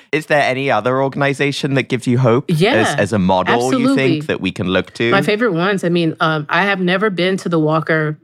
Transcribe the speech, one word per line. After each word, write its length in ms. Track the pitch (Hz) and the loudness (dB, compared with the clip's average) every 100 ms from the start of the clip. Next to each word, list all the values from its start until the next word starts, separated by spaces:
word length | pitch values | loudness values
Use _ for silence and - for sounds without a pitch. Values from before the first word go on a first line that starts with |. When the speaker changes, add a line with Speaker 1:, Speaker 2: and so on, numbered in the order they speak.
| - | -6
Speaker 1:
is 160 | 156 156 | -4 0
there 140 | 147 | 2
any 280 | 127 131 135 | 2 0 0
other 300 | 107 117 131 | 0 2 0
organization 720 | 139 143 139 131 143 135 139 | 0 0 -2 0 -2 -2 -2
that 100 | 135 | 0
gives 220 | 117 123 131 | 0 -2 0
you 100 | 120 | 2
hope 280 | 127 120 - | 4 2 0
Speaker 2:
Yeah, 240 | 156 202 | 0 2
Speaker 1:
as, 200 | 302 262 143 | 2 0 0
as 140 | 101 | 0
a 60 | 104 | 2
model, 360 | 92 92 - 233 | 2 2 2 0
you 80 | 131 | 2
Speaker 2:
absolutely. 300 | 254 254 269 | 2 2 2
Speaker 1:
think, 300 | 202 151 151 | 2 0 -2
that 140 | - | -4
we 100 | 92 | -4
can 180 | 92 92 | -2 0
look 240 | 92 90 | 0 -2
to? 160 | - 117 | -2 0
Speaker 2:
My 100 | 196 | 0
favorite 300 | 151 208 240 | 0 0 0
ones, 320 | 170 185 196 | 0 -2 -2
I 60 | 170 | 0
mean, 260 | 175 165 156 | 0 0 -2
um, 260 | 165 156 147 | -2 -2 -2
I 140 | 165 | -2
have 180 | 202 190 | 0 0
never 300 | 180 185 214 | 0 0 -2
been 260 | 170 180 190 | -2 -2 -2
to 100 | 196 | -2
the 100 | 170 | 0
Walker. 580 | 151 160 156 160 151 156 | 0 0 0 -2 -2 -6